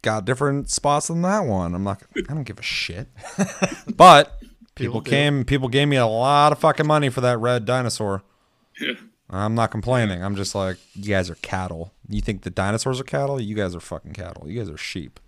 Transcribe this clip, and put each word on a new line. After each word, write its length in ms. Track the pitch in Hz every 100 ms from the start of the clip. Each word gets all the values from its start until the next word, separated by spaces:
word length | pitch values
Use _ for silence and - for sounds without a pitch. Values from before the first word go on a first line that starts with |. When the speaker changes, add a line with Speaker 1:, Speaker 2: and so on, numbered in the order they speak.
Speaker 1:
got 220 | 113 110
different 460 | 98 127 147 139 139
spots 380 | - 143 147 -
than 160 | 170
that 180 | 180 214 151
one." 300 | 95 85 87
I'm 80 |
like, 160 | 98 101 - -
"I 160 | -
don't 100 | 151
give 140 | 131 98
a 40 |
shit." 460 | - - - 90 135 - - -
Speaker 2:
<laughs> 580 | 190 - 190 - - -
Speaker 1:
But 420 | 180 147 - -
people 140 | - _ - -
Speaker 2:
People 260 | 123 113
do. 100 | 127
Speaker 1:
came, 320 | 139 147 143
people 240 | 123 139 131
gave 220 | 135 147
me 80 | 135
a 100 | 117
lot 460 | 110 131 143 147
of 60 | 147
fucking 280 | 160 147 151
money 220 | 151 139
for 100 | 127
that 180 | 123 120
red 280 | 120 123 120
dinosaur. 580 | 127 120 - 107 98 _ _ _ _ _ -
Speaker 3:
Yeah. 140 | - 117 - _ _
Speaker 1:
I'm 260 | 92 107 113
not 160 | 113
complaining. 520 | 113 120 127 107 90
I'm 120 | 98 101
just 180 | 95
like, 240 | 101 95 87 _
"You 120 | - 101
guys 200 | 98 87
are 60 | 82
cattle. 560 | - 95 92 82 85 _ -
You 140 | 104
think 220 | 110 98
the 80 | 90
dinosaurs 480 | 90 98 110 131 127
are 40 | 135
cattle? 340 | 143 139 139
You 160 | 104 107
guys 180 | 95 87
are 40 |
fucking 340 | - 78 76
cattle. 340 | 82 87 - 76
You 100 | 113
guys 100 | 98
are 80 | 76
sheep." 420 | - 95 67 -